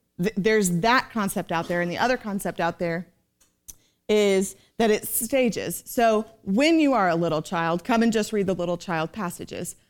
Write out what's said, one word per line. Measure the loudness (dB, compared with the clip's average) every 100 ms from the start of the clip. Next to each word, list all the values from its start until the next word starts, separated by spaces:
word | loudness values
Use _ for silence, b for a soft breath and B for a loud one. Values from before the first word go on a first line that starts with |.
| _ -4
th-, | -4 0
there's | 2 4 2 2
that | 2 2 0
concept | -4 -4 -4 -4
out | -4 -2
there, | -2
and | -2
the | 0
other | 0 0
concept | -4 -6 -6 -4
out | -4 -2
there | -4 -4 -8 _ _ _ _ _ -20 -20 _ _ 0
is | 2 4 2 0 -8 b _
that | 0
it's | 2 -2
stages. | -6 -2 0 2 0 -6 -8 -8
So | 0 2 2 -2 -12
when | -2 2 4 4
you | 4
are | 4 2
a |
little | 2 0 -2
child, | -2 -2 0 -2
come | 0 2
and | 2
just | 2 -2
read | -2 -2
the |
little | -2 -2 -4
child | -4 -4 -4
passages. | -6 -8 -8 -12 -10 -10 -12